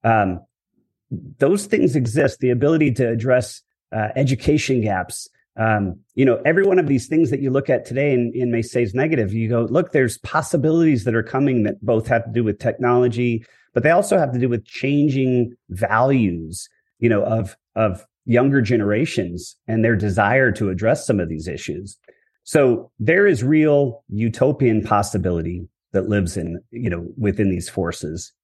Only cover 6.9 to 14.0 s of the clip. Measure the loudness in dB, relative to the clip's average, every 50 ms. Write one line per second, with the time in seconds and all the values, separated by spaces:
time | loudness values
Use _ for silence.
6.9 | 0 -2 -2 -2 0 0 0 0 0 -4 -2 -2 -2 -2 0 0 -2 -2 -2 -6
7.9 | -4 -2 0 0 2 0 0 -2 -2 -4 -2 -2 -2 -2 -4 -2 -2 -2 -2 -2
8.9 | -2 -2 -2 0 0 0 -2 -2 -2 -4 -2 0 0 -2 -2 0 0 0 -2 0
9.9 | 0 0 0 0 -2 -6 -14 -4 -4 -4 -2 0 -2 0 2 2 2 4 4 4
10.9 | 2 2 0 0 -2 -2 -2 -2 -2 0 0 2 2 2 0 0 -2 -4 -2 0
11.9 | 0 0 0 0 0 0 0 -2 -4 -2 0 0 -2 -2 -4 -4 -4 0 0 2
12.9 | 4 4 2 2 0 -2 -2 -2 -2 -4 -6 _ _ _ _ _ _ 0 2 4
13.9 | 2 2